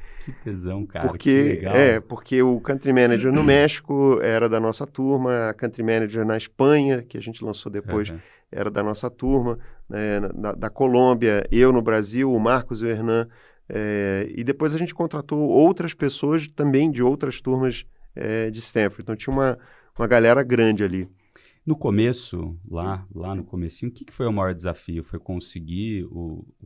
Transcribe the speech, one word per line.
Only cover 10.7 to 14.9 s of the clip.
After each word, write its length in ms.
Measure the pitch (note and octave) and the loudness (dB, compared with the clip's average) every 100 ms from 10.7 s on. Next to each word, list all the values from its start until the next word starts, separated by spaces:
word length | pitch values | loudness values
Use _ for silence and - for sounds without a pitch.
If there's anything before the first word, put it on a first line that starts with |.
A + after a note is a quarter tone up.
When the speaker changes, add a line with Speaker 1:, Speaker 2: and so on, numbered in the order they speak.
| - C3+ B2 B2+ A#2+ A2+ G#2 - | 0 2 4 4 4 2 0 2
Speaker 2:
eu 200 | A#2 B2+ | 4 6
no 80 | B2+ | 4
Brasil, 520 | A2+ A2 G2+ A#2+ C3+ | 2 0 -2 -2 0
o 80 | A#2+ | 0
Marcos 420 | A2 B2+ A#2+ A2 | 2 0 -2 -6
e 20 | |
o 40 | A#2 | -4
Hernan, 400 | A2 A2+ A2+ A#2 _ _ _ - | -4 0 -2 -2 _ _ _ -10
é, 600 | G#2+ G#2+ G#2 G2+ G2 G#2 | -6 -4 -2 -2 -2 -4
e 80 | - | -4
depois 320 | A#2+ C#3 D#3 | -4 -2 -2
a 40 | D#3+ | -2
gente 140 | F3 | -6